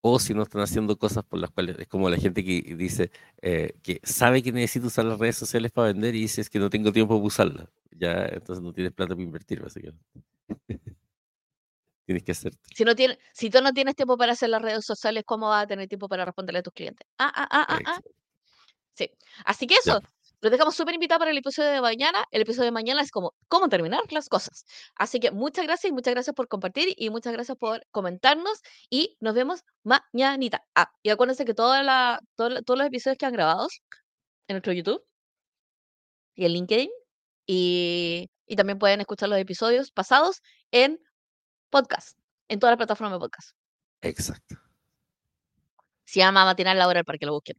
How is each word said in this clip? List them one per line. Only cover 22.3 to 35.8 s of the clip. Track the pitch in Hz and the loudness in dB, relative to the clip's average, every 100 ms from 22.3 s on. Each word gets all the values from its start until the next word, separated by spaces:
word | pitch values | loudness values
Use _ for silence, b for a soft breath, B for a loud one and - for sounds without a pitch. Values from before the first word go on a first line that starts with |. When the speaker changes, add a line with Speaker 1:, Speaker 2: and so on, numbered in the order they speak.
Speaker 2:
El | 226 | -2
episodio | 220 240 240 | 0 0 0
de | |
mañana | 226 226 285 | 0 -2 -2
es | 302 | -2
como, | 208 180 _ _ | -4 -6 _ _
cómo | 349 359 | 2 4
terminar | 190 165 277 453 | 0 0 -4 -4
las | 302 294 | -6 -2
cosas. | 190 - - - B B - | -2 -2 -16 -20 B B -6
Así | 208 247 | -4 0
que | 220 | -2
muchas | 196 277 330 311 | -2 -4 -4 -2
gracias | 349 392 | -2 -2
y | |
muchas | 262 247 | -2 -2
gracias | 247 254 269 | -2 -4 -6
por | 240 | -6
compartir | 202 185 262 370 - | -6 -6 -2 -4 -2
y | 220 | -6
muchas | 226 240 | -6 -6
gracias | 233 240 254 | -8 -8 -6
por | 226 226 - | -6 -6 -6
comentarnos | 214 185 180 262 302 370 427 b b b | -6 -6 2 2 2 -2 -8 b b b
y | 262 339 _ | -4 -4 _
nos | 220 | -2
vemos | 220 254 359 _ _ | -2 -2 -6 _ _
mañanita. | 214 269 _ 240 269 269 247 - _ | 0 0 _ 0 0 0 -4 -6 _
Ah, | - 175 _ | 0 0 _
y | 214 | -2
acuérdense | 214 254 262 | 2 2 0
que | 240 | -4
toda | 214 233 269 | 0 2 2
la, | 277 262 247 233 _ - | 4 2 2 -2 _ -4
todo, | 233 254 | -4 -4
todos | 233 254 | -2 0
los | 285 | 0
episodios | 254 269 269 | -2 -4 -2
que | 277 | -4
han | |
grabado | 233 160 175 277 - _ - _ _ _ _ - | 0 2 2 -2 -8 _ -20 _ _ _ _ -8
en | 190 | -6
nuestro | 196 | -4
YouTube | 180 170 262 _ _ _ _ _ _ _ _ | -4 -2 -4 _ _ _ _ _ _ _ _